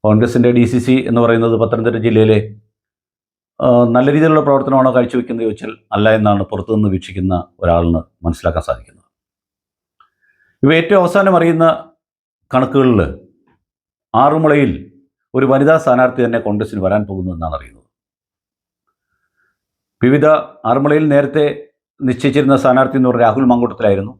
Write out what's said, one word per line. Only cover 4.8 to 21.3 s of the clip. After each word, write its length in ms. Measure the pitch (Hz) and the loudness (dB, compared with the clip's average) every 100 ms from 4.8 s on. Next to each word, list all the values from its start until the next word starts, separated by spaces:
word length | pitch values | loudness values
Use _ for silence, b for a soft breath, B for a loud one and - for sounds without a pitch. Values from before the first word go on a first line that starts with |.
| 127 | 2
കാഴ്ചവെക്കുന്നത് 520 | 123 123 127 120 117 113 | 0 -2 -4 -6 -6 -6
ചോദിച്ചാൽ 260 | 107 107 110 _ 101 | -6 -12 -16 _ -2
അല്ല 140 | 107 110 | 2 2
എന്നാണ് 240 | 107 101 95 | 2 0 -2
പുറത്തുനിന്ന് 380 | 101 95 107 104 | -8 -4 -2 0
വീക്ഷിക്കുന്ന 420 | 95 - 95 95 90 - _ | -2 -8 -6 -4 -4 -6 _
ഒരാളിന് 380 | 87 85 85 82 - _ 85 | 0 0 2 -2 -6 _ -8
മനസ്സിലാക്കാൻ 380 | 82 85 80 - | -4 -4 -4 -6
സാധിക്കുന്നത്. 400 | 62 - _ _ _ _ _ _ _ _ _ _ _ _ _ _ _ _ _ | -10 -12 _ _ _ _ _ _ _ _ _ _ _ _ _ _ _ _ _
ഇവ 80 | 135 160 | 2 2
ഏറ്റവും 200 | 165 202 | 2 0
അവസാനം 340 | 175 202 196 175 | 2 0 2 2
അറിയുന്ന 260 | 165 165 165 - - _ _ _ _ _ _ | 2 2 2 0 -8 _ _ _ _ _ _
കണക്കുകളിൽ 480 | 127 127 139 127 113 73 - _ _ _ _ _ _ _ _ _ | -2 0 0 2 2 0 -6 _ _ _ _ _ _ _ _ _
ആറുമുളയിൽ 580 | 110 139 160 156 147 139 - 101 _ _ _ _ | 0 2 2 0 2 0 -4 -14 _ _ _ _
ഒരു 120 | 127 131 | -2 0
വനിതാ 240 | 135 143 160 | 2 2 2
സ്ഥാനാർത്ഥി 380 | 143 123 127 123 | 2 0 0 0
തന്നെ 160 | 120 117 107 | -4 -2 -4
കോൺഗ്രസിന് 340 | 104 104 107 92 | -6 -6 -4 -2
വരാൻ 160 | 104 98 | -2 -4
പോകുന്നു 220 | 95 90 82 | -8 -8 -8
എന്നാണ് 200 | 80 73 | -10 -10
അറിയുന്നത്. 300 | - 57 _ _ _ _ _ _ _ _ _ _ _ _ _ _ _ _ _ _ _ _ _ _ | -14 _ _ _ _ _ _ _ _ _ _ _ _ _ _ _ _ _ _ _ _ _ _ _
വിവിധ 240 | 123 143 151 156 - - 113 | 0 2 2 2 -2 -10 -2
ആറുമുളയിൽ 360 | 127 143 151 156 | 0 2 0 2
നേരത്തെ 320 | 143 143 | 0 0